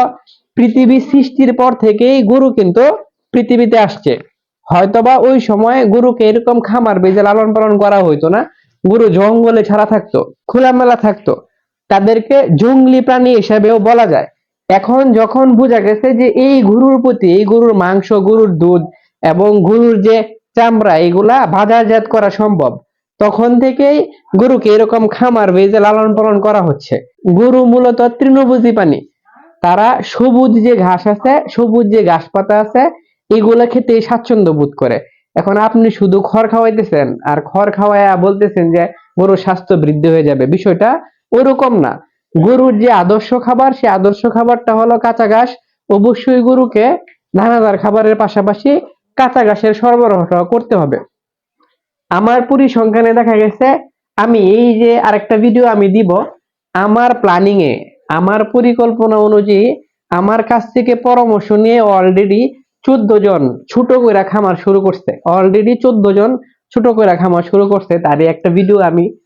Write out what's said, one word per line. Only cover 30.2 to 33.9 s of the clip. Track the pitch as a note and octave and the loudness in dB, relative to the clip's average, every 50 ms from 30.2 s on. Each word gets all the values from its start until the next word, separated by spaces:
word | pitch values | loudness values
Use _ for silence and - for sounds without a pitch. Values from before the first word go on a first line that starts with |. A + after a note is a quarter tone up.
| A#3+ C4 A#3 B3+ C4 A#3+ | 0 2 2 2 2 2
যে | B3 A3+ G#3+ B3 A#3+ | 2 2 2 2 2
ঘাস | F#3+ F3+ F3+ F3+ F3 - | 2 0 0 -2 -2 -2
আছে, | G#3 G#3 G3+ - B3 G#3 - - - | -4 -4 -2 -2 -2 0 -2 -2 -4
সবুজ | - A3+ A#3+ A3 A3 A#3+ A#3 | -4 -4 -2 0 0 0 0
যে | G3+ G#3+ A3 F#3+ | 2 0 0 2
ঘাস | F3 E3 D#3+ - - - | 0 0 -2 -4 -6 -6
পাতা | G3 G3 G#3 G#3 G#3+ | -4 -2 0 -2 -2
আছে, | A3 G#3+ - B3 B3+ E4+ - - _ _ _ _ _ - G#3+ | -2 -2 -2 -2 0 -2 -4 -8 _ _ _ _ _ -2 0
এগুলা | A3 G#3 A3+ A#3 A#3+ A#3+ | 0 2 2 2 2 0
খেতেই | A#3 A#3+ B3+ B3 - | 0 -2 -2 -2 0